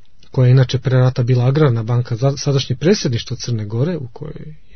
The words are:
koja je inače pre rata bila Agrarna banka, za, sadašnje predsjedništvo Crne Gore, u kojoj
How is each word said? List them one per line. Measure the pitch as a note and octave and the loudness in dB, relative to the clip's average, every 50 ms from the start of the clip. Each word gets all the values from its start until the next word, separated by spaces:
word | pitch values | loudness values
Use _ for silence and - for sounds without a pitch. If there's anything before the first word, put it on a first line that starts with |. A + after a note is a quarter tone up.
| - - - - - - | -18 -18 -18 -18 -18 -4
koja | - C3+ B2+ | 0 2 4
je | B2 | 6
inače | B2 C3+ B2+ B2 - B2 | 6 6 6 4 0 -2
pre | - B2+ B2+ B2+ | 0 2 2 4
rata | B2+ B2+ B2+ - | 4 2 2 0
bila | B2 A#2 B2+ B2 B2 | 0 2 2 2 2
Agrarna | C3 C#3 D#3 D#3 C#3+ A#2 A2+ | 2 4 4 4 4 2 0
banka, | A2 A2+ A#2+ A#2+ A#2+ - B2 | 0 0 0 0 0 -2 -2
za, | A2 C3 C#3 C#3 | 0 0 0 0
sadašnje | C#3 - C#3+ C#3 C#3 - - C3+ | 0 0 0 0 0 0 -2 -4
predsjedništvo | - C#3+ F3 G#3+ - - D#3 A#2 A2+ - - A#2 | 0 2 2 2 2 0 -2 -2 -4 -4 -6 -10
Crne | - - B2+ A#2+ G#2+ G#2+ | -8 -6 -4 -4 -4 -4
Gore, | G2+ A2 A#2 C3+ F3+ E3+ | -4 -2 -2 -2 -2 -2
u | - A#2+ A#2+ | -4 -8 -10
kojoj | - - - - - - - D3+ D#3 - - - - | -12 -12 -14 -12 -12 -14 -14 -16 -16 -16 -18 -16 -16